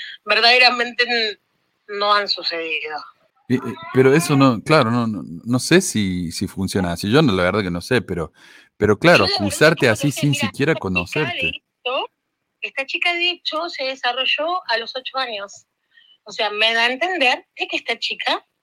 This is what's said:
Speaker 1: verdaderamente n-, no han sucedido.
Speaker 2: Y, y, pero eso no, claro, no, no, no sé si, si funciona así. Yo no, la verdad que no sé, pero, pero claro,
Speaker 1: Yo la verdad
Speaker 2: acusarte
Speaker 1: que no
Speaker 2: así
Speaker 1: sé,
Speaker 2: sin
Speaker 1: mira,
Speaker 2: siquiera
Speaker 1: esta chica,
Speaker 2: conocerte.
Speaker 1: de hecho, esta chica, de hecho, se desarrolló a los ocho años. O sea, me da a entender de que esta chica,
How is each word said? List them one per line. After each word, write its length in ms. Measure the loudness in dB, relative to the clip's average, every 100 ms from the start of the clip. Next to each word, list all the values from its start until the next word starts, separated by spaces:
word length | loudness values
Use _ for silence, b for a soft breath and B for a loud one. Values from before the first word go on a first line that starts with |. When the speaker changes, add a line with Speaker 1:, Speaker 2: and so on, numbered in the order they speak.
| B B
Speaker 1:
verdaderamente 800 | -2 2 4 6 4 4 -2 -2 -2
n-, 340 | 0 -2 -6 _ _ _ _ -12
no 260 | -4 0
han 140 | 2 0
sucedido. 760 | -4 -6 -6 -6 -8 -8 -10 -12 _ _ _ -4
Speaker 2:
Y, 80 | -2
y, 200 | -2 -10 -2
pero 200 | 4 6
eso 220 | 6 4 4
no, 260 | 4 4
claro, 300 | 2 4 4
no, 160 | 0 -2
no, 160 | -4
no 360 | -8 -12 -4 -4
sé 220 | 4 4
si, 500 | 4 0 -2 -2 -4
si 160 | -6 -6
funciona 440 | -4 -2 0 -2
así. 200 | -2 2
Yo 120 | 4
no, 100 | 4
la 100 | 4
verdad 180 | 2 0
que 100 | -2
no 100 | -6
sé, 200 | -2 -2
pero, 320 | -2 -6 -8 b b b b _
pero 200 | 0 4
claro, 260 | 6 6 4
Speaker 1:
Yo 60 |
la 0 |
verdad 140 | 0 -2
Speaker 2:
acusarte 320 | 2 4 4
Speaker 1:
que 40 | 2
no 60 |
Speaker 2:
así 180 | 2 0
Speaker 1:
sé, 100 | 0
Speaker 2:
sin 100 | 0
Speaker 1:
mira, 100 | 0
Speaker 2:
siquiera 300 | -2 -2 0
Speaker 1:
esta 60 | 0
chica, 0 |
Speaker 2:
conocerte. 640 | -2 -4 -4 -4 -4 -2 -6
Speaker 1:
de 20 |
hecho, 560 | -6 -14 _ -6 -6 -6 _ _ _ _ _
esta 240 | -12 -8 -8
chica, 260 | -4 -2
de 160 | -2 -2
hecho, 400 | -4 -6 -6 -6
se 140 | -6
desarrolló 840 | -6 -4 -4 -2 -2 -2 -2 -4 -4
a 120 | -4
los 160 | -4 -10
ocho 240 | -8 -6
años. 480 | -6 -8 -12 -16 _ _ b b b b
O 80 | -14
sea, 180 | -6 -4
me 240 | 0 0
da 120 | 2 0
a 60 |
entender 540 | 0 -2 0 0 0 -6 -10
de 120 | -8
que 80 | -6
esta 240 | -6 -6
chica, 440 | -6 -6 -4 -4 -6 _